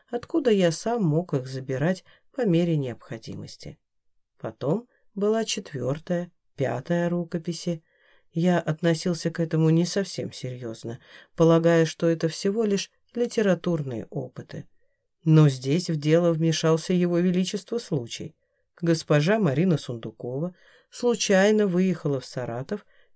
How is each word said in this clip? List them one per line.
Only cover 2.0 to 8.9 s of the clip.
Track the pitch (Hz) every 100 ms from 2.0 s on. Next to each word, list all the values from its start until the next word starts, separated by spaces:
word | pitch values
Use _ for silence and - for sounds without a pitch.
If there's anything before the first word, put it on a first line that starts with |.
| _ _ _
по | - 226
мере | 165 175 156
необходимости. | 131 117 - 117 - 104 104 - - - _ _ _ _ _ _
Потом | 117 - 131 202 247 _ _ 196
была | 208 220 220
четвертая, | - - 131 123 151 - 175 180 _ _ -
пятая | 127 120 - 175 175
рукописи. | 175 165 175 160 165 - 170 _ _ _ _ _
Я | 165 180 175
относился | - 156 170